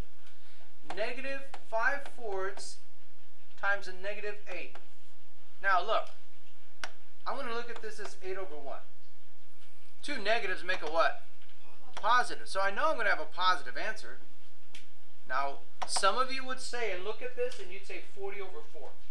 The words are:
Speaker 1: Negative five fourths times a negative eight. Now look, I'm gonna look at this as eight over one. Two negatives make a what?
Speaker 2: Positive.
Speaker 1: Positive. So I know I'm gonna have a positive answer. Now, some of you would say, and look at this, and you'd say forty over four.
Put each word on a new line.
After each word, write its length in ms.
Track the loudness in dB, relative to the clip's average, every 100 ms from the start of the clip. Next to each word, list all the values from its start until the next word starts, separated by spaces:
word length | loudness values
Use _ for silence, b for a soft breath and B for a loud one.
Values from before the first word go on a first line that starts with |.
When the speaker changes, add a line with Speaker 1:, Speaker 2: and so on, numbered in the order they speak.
| 0 0 B B B B B 0 0 -2
Speaker 1:
Negative 460 | -2 -2 -2 -2 -2 0 0
five 300 | 0 0 0 0 0
fourths 600 | 0 0 0 0 0 0 0 0 0 0 0 0 0 0
times 280 | 0 0 0
a 60 | 0
negative 320 | 0 0 0 0 0
eight. 220 | 0 0 0 0 0 0 0 0 0 0 0
Now 200 | 0 2 2
look, 240 | 0 0 0 0 0 0 0 0 0 0 0 0 0 0
I'm 120 | 0
gonna 160 | 0
look 160 | -2 0
at 120 | 0
this 180 | 0 0
as 180 | 0 0
eight 160 | 0 0
over 180 | 0 0
one. 280 | 0 0 0 0 0 0 0 0 0 0 0 0 0 0
Two 160 | 0 0
negatives 460 | 0 0 0 0
make 180 | 0 0
a 100 | 0
what? 320 | 0 0 0 0 0 0 0 0 0 0 0
Speaker 2:
Positive. 80 |
Speaker 1:
Positive. 440 | 2 2 0 -2 -2
So 100 | 0
I 100 | 0
know 200 | 0 0
I'm 80 | 0
gonna 120 | 0
have 120 | 0
a 40 | 0
positive 520 | 0 0 0 0 0
answer. 400 | -2 0 0 0 0 0 0 0 0 0 0 0 0 0 0
Now, 320 | 0 0 0 0 0 0
some 300 | 0 2 2
of 160 | 0
you 120 | 0 0
would 140 | 0
say, 320 | 0 0 0
and 140 | 0 0
look 160 | 0
at 160 | 0 0
this, 220 | 0 0
and 120 | 0
you'd 160 | 0 0
say 140 | 0 0
forty 280 | 0 0 0
over 180 | 0 0 0
four. 160 | 0 0 0 0